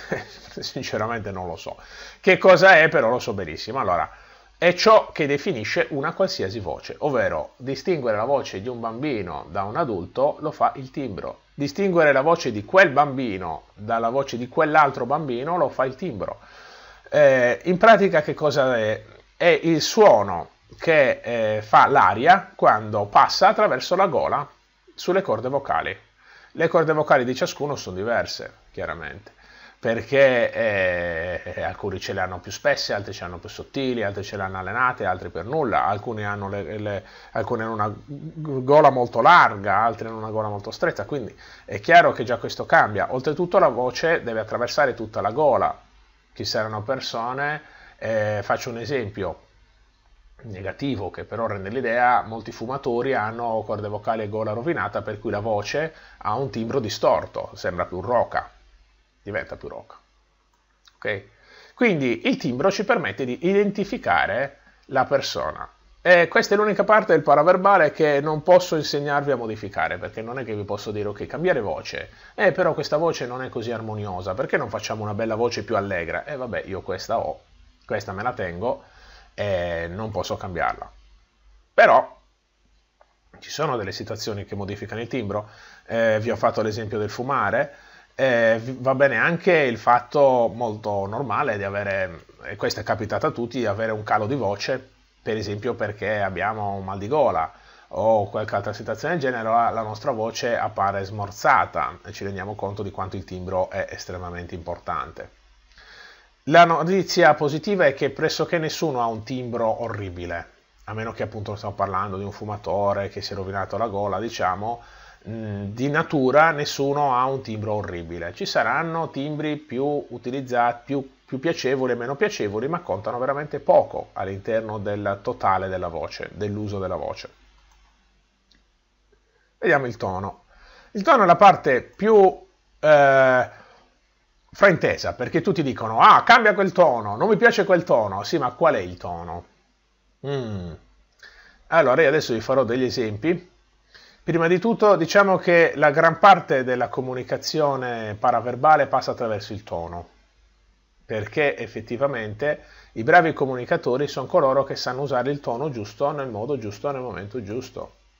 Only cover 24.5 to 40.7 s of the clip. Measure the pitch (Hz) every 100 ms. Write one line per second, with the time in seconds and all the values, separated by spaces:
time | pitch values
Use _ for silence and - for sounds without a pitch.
24.5 | _ _ _ _ - - 190 190 107 123
25.5 | 139 - 80 76 98 _ _ _ - -
26.5 | 127 165 170 156 151 151 147 123 123 175
27.5 | - 147 127 104 92 110 110 87 - -
28.5 | - _ - 82 80 76 73 - _ -
29.5 | - - _ 120 113 - 139 139 123 113
30.5 | 95 113 101 92 87 87 82 90 87 -
31.5 | - 82 90 104 92 - 95 90 90 104
32.5 | - 147 139 - 107 101 98 87 87 -
33.5 | - 95 139 131 120 101 98 98 101 95
34.5 | 95 92 117 127 123 98 92 92 - 98
35.5 | 156 127 78 65 104 123 110 104 104 98
36.5 | 101 80 107 104 98 - - - 113 104
37.5 | 117 110 110 107 104 - 143 156 160 151
38.5 | 131 127 147 147 127 120 117 139 175 123
39.5 | 104 101 98 117 110 113 110 110 107 107
40.5 | 101 110